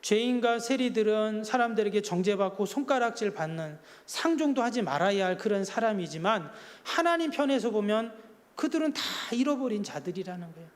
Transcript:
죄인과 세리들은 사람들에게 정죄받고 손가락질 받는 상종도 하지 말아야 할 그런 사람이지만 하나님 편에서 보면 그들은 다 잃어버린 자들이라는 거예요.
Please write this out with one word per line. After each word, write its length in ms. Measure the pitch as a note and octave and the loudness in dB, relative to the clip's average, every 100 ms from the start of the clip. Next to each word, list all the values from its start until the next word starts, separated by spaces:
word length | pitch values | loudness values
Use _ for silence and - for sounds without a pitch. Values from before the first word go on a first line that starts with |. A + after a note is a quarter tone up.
죄인과 540 | - G#3+ A#3+ B3 A#3 A#3 | 2 2 4 2 2 0
세리들은 840 | A#3 C4+ B3+ A3 G#3+ G#3+ G#3+ G#3+ | 0 0 2 2 2 2 2 -2
사람들에게 580 | A3 B3+ A#3+ A3 G3+ G3+ | 0 2 2 2 2 0
정죄받고 640 | G3+ F3 F#3 G3+ F#3+ G3 G3 | 0 0 2 2 0 0 -4
손가락질 640 | - C#4 C4+ A#3+ A#3 G#3 | -2 0 2 2 0 -4
받는 460 | G3 D#3+ D#3+ D#3+ D3+ - - | -2 -6 -6 -8 -12 -18 -20
상종도 580 | - - E4 E4 D4+ C4 | -12 -2 0 2 2 2
하지 200 | A#3+ A#3 | 0 0
말아야 420 | F#3 C#3+ F#3 G3+ | 0 2 2 4
할 140 | F#3 F#3 | 2 0
그런 260 | A3 G3+ | 0 0
사람이지만 880 | F#3+ - A3+ G#3 E3+ D#3 F3 A3 D3+ - - - | 0 0 0 0 -4 -2 0 0 -2 -14 -20 -18
하나님 480 | - - E4+ E4+ E4 | -4 2 4 4 0
편에서 400 | - C#4 C4+ A3 | 0 2 2 2
보면 440 | G#3+ G3+ G#3+ A3+ - - - _ | 0 2 2 0 -8 -20 -20 _
그들은 380 | - D#4 E4 D#4 | -4 -2 0 0
다 80 | D4+ - - - | -2 -6 -6 -4
잃어버린 500 | A#3+ C4+ C#4+ B3+ G#3+ | 0 0 0 0 -2
자들이라는 720 | G3+ D3+ F3+ E3+ F#3+ F3+ E3+ | -4 -6 -6 -6 -8 -8 -12
거예요. 160 | D#3+ E3 | -14 -20